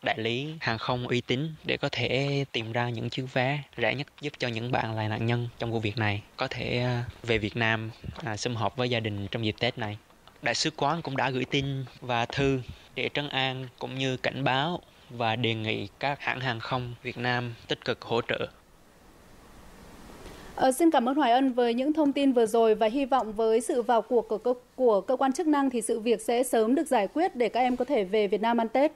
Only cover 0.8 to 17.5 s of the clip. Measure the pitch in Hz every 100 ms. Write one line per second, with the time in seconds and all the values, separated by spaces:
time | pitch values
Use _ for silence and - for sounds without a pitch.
0.8 | - 127 123 123 - 123 160 156 131 131
1.8 | 143 - 120 127 139 139 139 127 110 120
2.8 | 120 117 120 - 131 135 127 147 139 -
3.8 | 113 123 143 - 143 - 127 113 120 120
4.8 | 113 113 107 110 113 120 120 - 120 117
5.8 | 107 104 107 104 - - 127 123 120 123
6.8 | 123 120 120 - 113 113 104 120 113 113
7.8 | 110 - - - 120 104 123 117 107 -
8.8 | 127 120 110 101 101 117 110 107 120 -
9.8 | 107 107 _ - - - - 113 160 -
10.8 | 143 170 151 135 123 127 127 135 139 135
11.8 | 127 - 123 120 120 - 139 135 120 -
12.8 | - - 120 - 147 131 131 131 131 -
13.8 | 123 131 135 127 135 - 135 131 151 175
14.8 | - - - 120 113 113 113 113 110 113
15.8 | 101 - 139 143 - 123 127 113 - 131
16.8 | 123 120 123 120 120 123 120